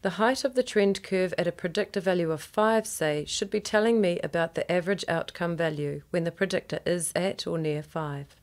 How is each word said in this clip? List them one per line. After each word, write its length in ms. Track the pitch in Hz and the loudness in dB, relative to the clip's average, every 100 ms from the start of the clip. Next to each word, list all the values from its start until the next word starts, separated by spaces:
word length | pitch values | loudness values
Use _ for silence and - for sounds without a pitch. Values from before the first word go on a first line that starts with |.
The 160 | 190 180 | -4 2
height 240 | 220 262 | 2 2
of 120 | 262 | 0
the 80 | 254 | 0
trend 380 | 247 214 202 190 | 2 4 4 2
curve 300 | - 190 185 - | -2 0 0 0
at 100 | 170 | -2
a 60 | |
predictor 480 | 170 180 185 202 202 | -2 -4 -2 -2 -2
value 300 | 180 180 160 | 0 2 0
of 100 | 156 | -2
five, 440 | - - 220 220 | -4 2 4 4
say, 380 | 220 - 160 151 | 0 -2 0 0
should 260 | - - 196 | -4 -4 -2
be 120 | 208 | -2
telling 400 | - 214 220 233 | 2 4 6 4
me 180 | 185 175 | 4 2
about 340 | 156 170 165 | -2 0 0
the 140 | - - | -2 0
average 360 | 180 175 190 - | 0 0 -2 0
outcome 480 | 165 - - 170 | -2 -4 -4 -4
value 460 | 165 165 151 147 147 - | 0 -2 0 -4 -6 -4
when 160 | 180 | -2
the 60 | 170 | -2
predictor 500 | 165 190 190 - - | -2 -2 -2 -2 -4
is 280 | - 175 151 | -2 -2 -2
at 320 | - 185 - 180 | -2 -2 -4 -6
or 100 | 165 | -4
near 240 | 156 147 | -2 -4
five. 540 | 151 165 151 143 143 _ | -6 -8 -6 -8 -12 _